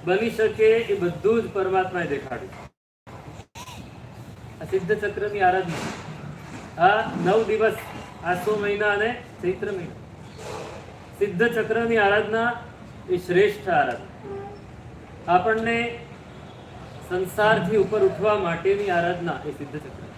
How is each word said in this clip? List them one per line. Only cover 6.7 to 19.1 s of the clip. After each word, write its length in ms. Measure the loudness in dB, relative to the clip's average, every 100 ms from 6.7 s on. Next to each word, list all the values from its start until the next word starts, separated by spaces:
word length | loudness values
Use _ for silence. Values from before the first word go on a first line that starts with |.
| 4 4
આ 240 | 4 0 0
નવ 200 | 4 4
દિવસ, 280 | 4 2 2 2 -8 -12 -14 -8
આસો 340 | -2 0 0 0
મહિના 240 | 0 2 2
અને 360 | 2 0 -2 -10 -4
ચૈત્ર 300 | -2 -2 -4
મહિના, 200 | -4 -8 -12 -18 -18 -18 -14 -12 -10 -10 -14 -16 -18 -18 -2
સિદ્ધ 360 | -2 2 2
ચક્રની 420 | 2 0 0 4 4
આરાધના 560 | 6 4 2 2 0 -2 -10 -16 -18 -16 -4
એ 60 | -2
શ્રેષ્ઠ 520 | 2 6 6 4 2
આરાધના. 680 | 2 2 -2 -10 -14 -12 -10 -10 -14 -16 -16 -16 -18 -18 -12 2
આપણને 680 | 4 4 2 0 0 -2 -6 -14 -18 -18 -18 -18 -18 -18 -16 -16 -16 -4
સંસારથી 680 | -2 -2 2 4 6 4 4
ઉપર 240 | 4 4
ઉઠવા 380 | 4 4 2 2
માટેની 520 | 2 2 2 2 2
આરાધના 420 | 2 2